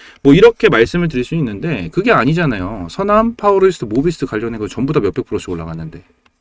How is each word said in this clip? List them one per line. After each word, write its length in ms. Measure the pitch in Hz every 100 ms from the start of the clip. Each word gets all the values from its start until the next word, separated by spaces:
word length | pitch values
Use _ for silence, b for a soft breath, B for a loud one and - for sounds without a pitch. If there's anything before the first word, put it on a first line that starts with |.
| B B
뭐 120 | 139
이렇게 340 | 156 466 - 214
말씀을 400 | 117 117 175 170
드릴 160 | 127
수 100 | 123 165
있는데, 520 | 123 101 160 120 160
그게 200 | - 226
아니잖아요. 760 | 170 120 165 160 104 90 113 127
서남, 440 | - 202 208 233 226
파워로직스, 500 | 202 196 190 170 110
모비스 400 | 110 165 165 -
관련해 320 | 107 113 113
그 100 | 104
전부 240 | - 135
다 80 | 151
몇백 240 | 101 -
프로씩 240 | - 101 -
올라갔는데. 540 | 87 80 82 80 80 - _ _ _